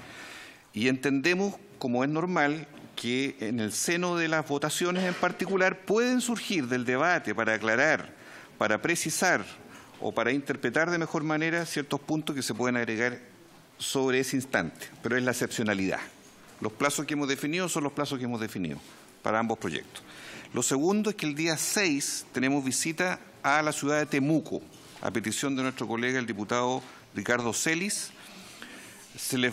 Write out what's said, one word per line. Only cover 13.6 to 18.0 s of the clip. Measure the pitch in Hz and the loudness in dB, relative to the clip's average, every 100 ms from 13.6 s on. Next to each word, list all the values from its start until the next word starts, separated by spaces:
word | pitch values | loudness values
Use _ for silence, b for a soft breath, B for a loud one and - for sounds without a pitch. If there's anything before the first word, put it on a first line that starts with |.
| - - | -20 -10
sobre | - 139 135 127 | -2 2 2 2
ese | 131 135 | 2 -2
instante, | 127 107 82 - - - | 0 0 0 -6 -16 -8
pero | 113 123 | 0 2
es | |
la | 127 | 2
excepcionalidad. | 117 120 - 107 98 95 - - - - - - - | 0 -2 0 0 2 0 -2 -6 -16 -20 -20 -20 -8
Los | 110 | -8
plazos | - 143 165 143 | 0 0 0 -2
que | |
hemos | 147 139 | -2 0
definido | 135 147 175 175 | -2 -2 -2 -2
son | 165 | -2
los | 143 | -2
plazos | - | -2